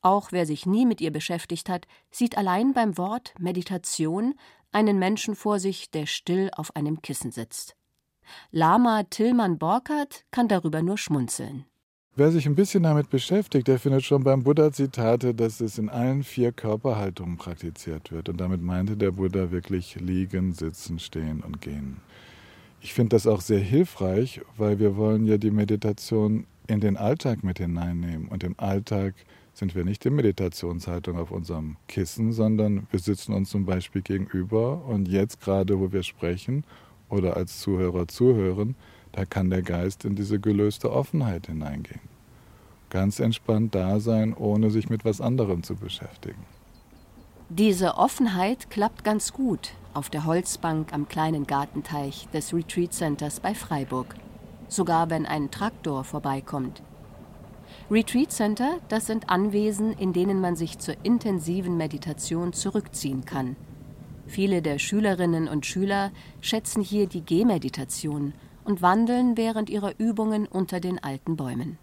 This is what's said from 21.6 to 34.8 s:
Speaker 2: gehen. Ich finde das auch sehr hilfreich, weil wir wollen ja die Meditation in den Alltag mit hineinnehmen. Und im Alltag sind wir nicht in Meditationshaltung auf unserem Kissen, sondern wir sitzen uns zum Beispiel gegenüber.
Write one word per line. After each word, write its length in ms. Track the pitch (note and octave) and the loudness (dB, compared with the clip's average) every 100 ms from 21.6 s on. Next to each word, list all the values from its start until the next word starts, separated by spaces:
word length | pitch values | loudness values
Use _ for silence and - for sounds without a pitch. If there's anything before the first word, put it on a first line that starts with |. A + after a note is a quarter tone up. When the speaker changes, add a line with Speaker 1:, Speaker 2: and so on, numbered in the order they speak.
Speaker 2:
gehen. 360 | - C#2+ C#2 C2+ - - - - - - - _ | -8 -8 -8 -12 -18 -20 -20 -20 -20 -20 -20 _
Ich 140 | - | -8
finde 220 | - A#2 A2+ | 0 4 4
das 100 | A2 | 4
auch 140 | G#2 | 2
sehr 180 | F2+ G#2 | 2 2
hilfreich, 840 | G2 C3+ F3+ - F#2+ F#2+ B2+ - - - | 4 2 2 0 0 2 0 -6 -18 -2
weil 220 | G#2+ G2+ | 0 4
wir 180 | G#2 G2 | 4 4
wollen 300 | G#2+ G#2+ A2 | 2 4 4
ja 120 | G#2+ | 4
die 120 | G#2+ | 4
Meditation 960 | G#2+ G#2 G#2 G#2+ G2+ - A2+ G#2+ A2 - _ - | 2 2 2 0 -4 0 2 2 0 -4 _ -2
in 100 | G#2+ | 2
den 180 | G#2 G2 | 2 2
Alltag 460 | G#2 D3+ C3+ A2 | 0 0 0 -2
mit 160 | F#2+ E2+ | -4 -2
hineinnehmen. 720 | F2 E2+ F2 E2+ E2+ D#2+ E2 | -2 -2 -2 -2 -4 -6 -6
Und 160 | F#2 | -6
im 100 | F2+ - | -6 -4
Alltag 560 | G2+ G2 G#2 G#2 G2 F#2+ - - _ | -2 -2 -2 -2 -2 -6 -20 -20 _
sind 220 | - G2 | -6 -4
wir 80 | F2+ | -2
nicht 240 | F2 G2+ B2 | -2 0 0
in 80 | |
Meditationshaltung 1040 | C#3+ A2+ F#2 F#2 - F2 E2+ F2 F2 F2 F2 | 4 2 2 -2 -2 -6 -6 -4 -6 -4 -6
auf 140 | E2 | -4
unserem 460 | F#2 E2 E2 D#2 D2+ - | -6 -6 -6 -6 -10 -8
Kissen, 440 | - F2+ - A2 | -4 -4 0 -2
sondern 540 | A2+ A2 G#2+ G#2+ G2+ G2+ | 2 2 4 2 2 0
wir 80 | F#2+ | -2
sitzen 320 | F#2+ G2 - | 0 -2 -2
uns 180 | G2+ F#2+ | -2 0
zum 160 | G#2 F#2+ | -2 0
Beispiel 360 | F#2 F2+ F#2+ | -2 -2 -6
gegenüber. 840 | F#2 G2 F#2 F#2+ F#2 A2 A#2+ D#3+ | -4 -4 -2 -4 0 0 0 -2